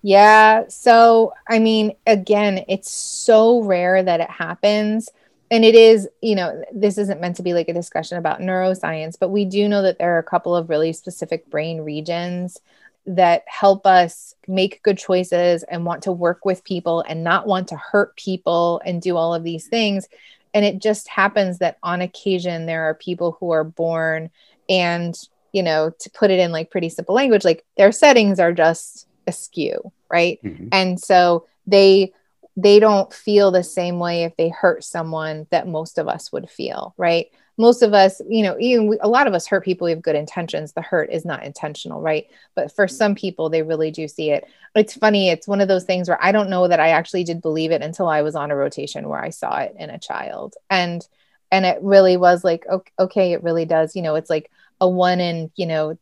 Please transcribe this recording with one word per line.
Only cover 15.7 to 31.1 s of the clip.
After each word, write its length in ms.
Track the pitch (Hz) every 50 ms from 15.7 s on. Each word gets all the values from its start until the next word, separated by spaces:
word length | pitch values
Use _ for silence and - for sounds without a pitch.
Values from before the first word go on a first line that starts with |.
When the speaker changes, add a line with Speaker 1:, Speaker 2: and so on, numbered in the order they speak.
| 175 170 170
Speaker 1:
want 160 | 170 170 165
to 100 | - 196
work 320 | 180 175 175 170 175 _ -
with 180 | 202 185 180 _
people 380 | - 190 175 - 170 165 165 - -
and 160 | 160 165 165
not 220 | 170 175 196 -
want 220 | 214 190 185 185 -
to 80 | 175
hurt 380 | 147 - - - 202 202 - _
people 680 | - - 202 185 180 _ 175 170 170 170 170 170 170 -
and 160 | - 180 170
do 160 | 170 185 175
all 180 | 170 165 165 170
of 80 | 165
these 240 | 165 170 170 160 -
things. 400 | - - 233 220 208 196 196 190 _ _ _ _ - _ _ _ _
And 100 | - 208 208
it 140 | 202 190 190
just 300 | - 220 214 208 - -
happens 500 | - - 190 208 208 208 196 185 180 180
that 200 | 185 165 - _
on 200 | - 175 175 180
occasion, 640 | 180 180 - - - 196 190 180 175 180 170 165 165
there 160 | 165 165 160 160
are 100 | 156 156
people 440 | _ - 180 180 170 175 170 165 _
who 100 | 185 170
are 140 | 165 160 156
born 640 | 160 165 - 165 165 165 165 160 160 160 160 160 165 _ _ _ _ _ _ _ -
and, 500 | 190 185 175 170 170 175 175 170 170 - - _ _ _ _ _ -
you 80 | 196
know, 280 | 180 165 156 156 156 160 165 _
to 100 | - 214
put 200 | _ - 220 196
it 80 | 190 185
in, 140 | 180 170
like, 180 | 165 160 165 _
pretty 200 | - 185 170 165
simple 240 | - - 170 - 196
language, 320 | 247 277 262 220 202 190
like, 180 | 185 165 - _ _ _ -
their 120 | 202 202
settings 460 | 226 - - 294 269 240 214 202 196 180
are 140 | 175 170
just 540 | 175 175 165 165 165 - - - - - - _ _ _ _
askew, 640 | - 170 - - - _ 170 151 - - - - 190 _ _ _ _
right? 280 | - 170 170 175 - _ -
Speaker 2:
Mm-hmm. 240 | 101 82 85 90 117
Speaker 1:
And 280 | 190 190 185 185 180 175
so 460 | - -